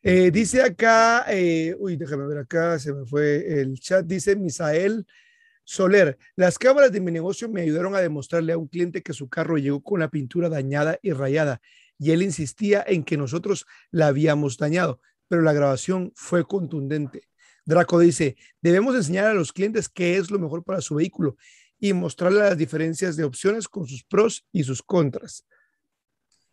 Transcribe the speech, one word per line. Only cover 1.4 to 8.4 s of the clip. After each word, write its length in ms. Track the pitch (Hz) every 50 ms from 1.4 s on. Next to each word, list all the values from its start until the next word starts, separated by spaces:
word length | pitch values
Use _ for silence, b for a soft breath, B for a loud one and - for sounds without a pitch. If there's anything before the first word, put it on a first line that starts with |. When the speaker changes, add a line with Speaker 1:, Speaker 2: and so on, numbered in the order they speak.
| 180 170 165 160 160 165 180 -
Speaker 1:
uy, 160 | - 190 175
déjame 320 | 139 165 131 147 139 139
ver 120 | 143 151 147
acá, 380 | 139 _ - 165 165 170 170 151
se 140 | 131 151 139
me 120 | 143 135
fue 560 | 117 143 147 151 147 147 147 - - 160 143
el 180 | 135 131 135 127
chat, 260 | - - 185 190 185
dice 300 | 165 190 185 - 202 196
Misael 720 | 208 190 170 131 - 170 151 151 160 185 202 220 226 190 b b b b b b b b b b b b
Soler, 500 | - - - 190 185 196 202 185 151 131 b b b b
"Las 240 | - 180 180 170 -
cámaras 320 | - 254 269 285 285 254
de 100 | 185 208
mi 100 | 185 175
negocio 380 | 165 165 160 185 202 - 233 233
me 120 | 220 190
ayudaron 340 | 170 160 151 160 175 190 196
a 40 | 196
demostrarle 540 | 185 165 151 147 135 - - 170